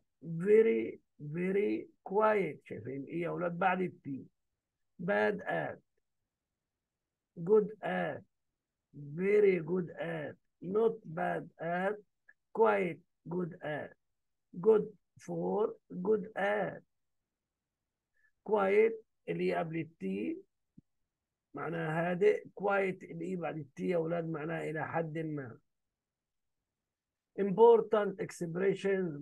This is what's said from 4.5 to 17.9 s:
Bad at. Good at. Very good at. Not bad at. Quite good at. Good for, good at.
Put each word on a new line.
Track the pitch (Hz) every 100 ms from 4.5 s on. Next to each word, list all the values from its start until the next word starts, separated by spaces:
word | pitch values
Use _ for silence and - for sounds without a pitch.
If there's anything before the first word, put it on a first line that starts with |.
| _ _ _ _ -
Bad | 175 208 214 185
at. | 180 170 135 - _ _ _ _ _ _ _ _ _ _ _ _ _ _ _ 180
Good | 170 214 196 -
at. | 165 185 165 - - _ _ _ _ _ _
Very | 143 143 156 196 208 202 180
good | 160 185 165 -
at. | 165 165 143 - _ _
Not | 175 208 226 - 165
bad | 160 175 165 151 -
at. | 160 175 196 - - _ - _ _
Quite | - 220 202 180 151 _ _ -
good | 180 170 -
at. | 147 143 - - _ _ _ _ _ 180
Good | 208 214 - - _ -
for, | - 165 180 190 226 - _ 180
good | 185 214 185 -
at. | 202 208 170 - - _ _ _ _ _ _ _ _ _ _